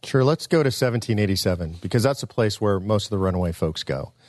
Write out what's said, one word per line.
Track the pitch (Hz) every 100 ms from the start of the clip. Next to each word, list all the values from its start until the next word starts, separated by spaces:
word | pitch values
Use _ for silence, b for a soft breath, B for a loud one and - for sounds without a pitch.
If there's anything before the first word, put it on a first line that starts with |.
Sure, | - 135
let's | 131 160 -
go | 165
to | 139
seventeen | 117 127 117 - 107
eighty-seven, | 104 95 98 87 82 85
because | 92 120
that's | 120 139
the | 113
place | - 110 101
where | 104 98
most | 98 107
of | -
the | 101
runaway | 95 92 90
folks | 82 82 78
go. | - 67 71 _